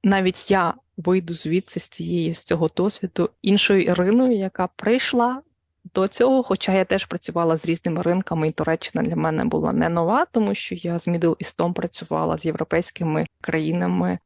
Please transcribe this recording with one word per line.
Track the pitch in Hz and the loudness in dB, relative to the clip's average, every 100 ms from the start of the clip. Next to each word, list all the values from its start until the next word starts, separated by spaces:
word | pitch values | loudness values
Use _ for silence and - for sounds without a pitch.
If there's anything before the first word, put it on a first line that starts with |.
навіть | 196 196 185 180 - | 4 4 2 -2 0
я | 196 170 - _ - | 2 2 -2 _ -6
вийду | 175 185 165 | 0 0 0
звідси, | 170 156 175 - - | -8 -2 -2 -2 -12
з | - | -12
цієї, | - 170 175 165 | -12 -4 -2 -2
з | 165 | -4
цього | - 170 160 - | -2 0 0 0
досвіду | 190 - 185 - 214 _ | -2 -2 -8 -2 -2 _
іншою | - 208 - 196 | 2 2 4 4
Іриною, | 175 175 180 226 254 220 | 4 2 4 4 4 2
яка | 190 - 180 | -2 -2 -4
прийшла | - - 247 - 247 240 262 _ _ _ _ 180 - | -2 0 0 0 2 2 0 _ _ _ _ -8 -2
до | 196 | -2
цього, | - 247 262 | 2 4 4
хоча | 240 190 - | 2 -2 2
я | 190 185 | 0 2
теж | 190 - | -2 -2
працювала | 180 - 170 170 160 | -8 -6 0 2 0
з | 165 | 0
різними | 165 180 165 | -2 -2 -2
ринками, | 170 175 196 165 156 | 0 0 0 -2 -2
і | |
Туреччина | - 156 160 - - | -2 -2 -2 -4 -4
для | 165 165 | -2 0
мене | 160 156 - | 0 0 0
була | 156 160 | 0 0
не | - 160 | 0 2
нова, | 170 170 240 349 | 2 2 0 0
тому | 240 208 202 | 0 0 -2
що | - 180 | -6 -8
я | 175 170 | -4 -4
з | - | -2
Middle | 175 165 - | 0 0 0
East'ом | - - 170 | -6 -2 -2
працювала, | 180 180 - 170 160 160 160 | -2 -6 -8 -6 -2 -2 -2
з | 165 | -4
європейськими | 156 160 170 180 - 165 156 160 _ | -4 0 -2 -2 -6 -2 -2 -4 _
країнами. | - 160 156 175 180 180 180 180 | -4 -2 -2 -2 0 0 0 -2